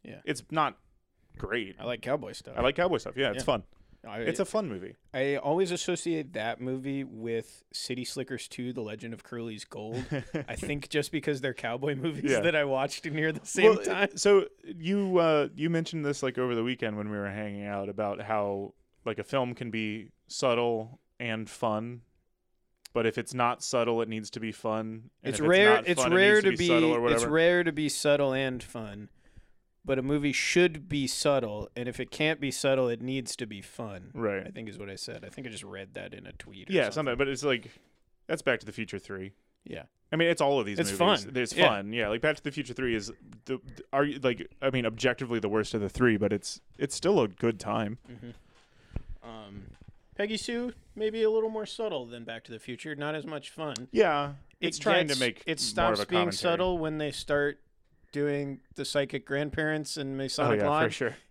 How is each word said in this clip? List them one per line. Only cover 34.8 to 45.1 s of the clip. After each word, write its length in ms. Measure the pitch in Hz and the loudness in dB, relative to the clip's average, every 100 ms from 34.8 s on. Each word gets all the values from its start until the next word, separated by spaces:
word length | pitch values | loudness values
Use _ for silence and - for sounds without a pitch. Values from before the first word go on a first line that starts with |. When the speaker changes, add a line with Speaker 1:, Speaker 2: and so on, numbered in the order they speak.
| 101 | -12
Speaker 1:
I 60 | |
said. 280 | 95 - - | -10 -12 -12
I 40 | 95 | -14
think 160 | - | -12
I 60 | 127 | -12
just 120 | 104 | -12
read 300 | 98 95 95 | -12 -14 -12
that 200 | 90 92 | -12 -12
in 120 | 98 | -14
a 60 | 95 | -16
tweet 380 | - - 98 - | -18 -18 -16 0
or 40 | |
Speaker 2:
Yeah, 100 | 185 | 2
Speaker 1:
something. 100 | 113 | 2
Speaker 2:
something. 240 | 110 143 120 | 0 -2 0
But 100 | 139 | 0
it's 160 | 127 | 0
like, 260 | 143 123 110 - _ _ _ _ - | 0 0 -2 -20 _ _ _ _ -6
that's 140 | 156 | -2
Back 200 | - 120 | 0 0
to 40 | |
the 60 | 110 | -2
Future 260 | 110 104 98 | -10 -8 -8
three. 360 | - 98 98 _ _ _ | -10 -10 -10 _ _ _
Speaker 1:
Yeah. 180 | - 80 - _ _ | -14 -14 -14 _ _
Speaker 2:
I 40 | |
mean, 120 | 156 170 | 2 2
it's 120 | 170 | 4
all 180 | 143 139 | 4 4
of 60 | |
these 140 | 104 101 | 2 -2
Speaker 1:
It's 180 | 104 98 | -2 2
Speaker 2:
movies. 280 | 175 160 | 4 4
Speaker 1:
fun. 100 | 98 | 0
Speaker 2:
It's 180 | 127 117 | -4 -2
Speaker 1:
Yeah. 120 | - 175 | 4 4
Speaker 2:
fun. 240 | 104 101 | 4 -4
Yeah, 140 | 117 104 | -2 -2
like, 140 | 113 | 0
Back 160 | 156 147 | 0 0
to 60 | |
the 80 | 147 | -6
Future 220 | 139 123 | -8 -8
three 220 | 123 127 | -4 0
is 120 | 113 101 - - 110 | 0 -4 -14 -20 -18
the, 140 | - 131 - | -8 -8 -8
the, 80 | - - | -18 -2
are 120 | 139 | 0
you, 140 | 147 139 | 0 2
like, 260 | 127 110 - - | 0 0 -6 -2
I 80 | 135 | 0
mean, 140 | 127 113 | 2 -2
objectively 500 | 110 127 | 2 0